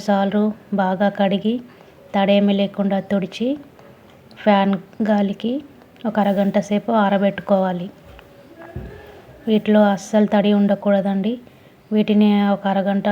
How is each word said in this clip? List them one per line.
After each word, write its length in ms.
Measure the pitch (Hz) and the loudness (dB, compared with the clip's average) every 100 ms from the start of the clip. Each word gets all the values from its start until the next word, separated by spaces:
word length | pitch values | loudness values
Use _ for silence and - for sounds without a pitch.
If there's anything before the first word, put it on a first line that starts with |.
| - | 2
సార్లు 360 | 196 196 208 214 214 - 202 | 0 0 0 -2 -4 -6 -2
బాగా 260 | 185 185 202 202 | -2 0 -2 0
కడిగి 360 | 196 196 214 240 - - - - - | 0 0 -2 -4 -8 -20 -20 -20 -6
తడేమి 400 | 202 196 202 202 202 | -2 2 2 2 0
లేకుండా 380 | 196 196 196 196 185 | -2 -2 -2 -4 -2
తుడిచి 380 | 202 180 - 240 285 - - - - - - - - | -4 -4 -6 -6 -6 -10 -20 -20 -20 -20 -20 -20 -4
ఫ్యాన్ 300 | - 196 196 196 - - 214 | 2 2 2 -2 -6 -6 -2
గాలికి 420 | 208 202 196 220 269 294 - - - 233 | 0 -2 -4 -6 -6 -10 -20 -20 -12 -6
ఒక 60 | 214 | -2
అరగంట 340 | 202 196 196 208 202 | 0 0 0 -2 -2
సేపు 240 | 202 202 226 | -2 0 0
ఆరబెట్టుకోవాలి. 840 | 196 196 202 190 - 196 190 175 180 - - - - - - - - - - - - - - - 226 | 2 2 0 -2 -2 0 0 -4 -8 -14 -20 -20 -20 -20 -20 -20 -20 -16 -16 -18 -20 -20 -20 -12 -2
వీటిలో 340 | 214 214 214 208 196 | 0 4 4 4 2
అస్సలు 340 | - 214 208 208 | -2 0 2 2
తడి 180 | 202 208 | 2 2
ఉండకూడదండి. 720 | 202 202 202 196 196 196 196 247 - - - - _ 214 | 2 0 0 0 0 -2 -4 -6 -10 -20 -20 -20 _ 0
వీటిని 340 | 214 208 208 208 202 196 | 2 4 4 4 2 0
ఒక 100 | 196 | 0
అరగంట 340 | 196 196 196 208 | 0 0 -2 0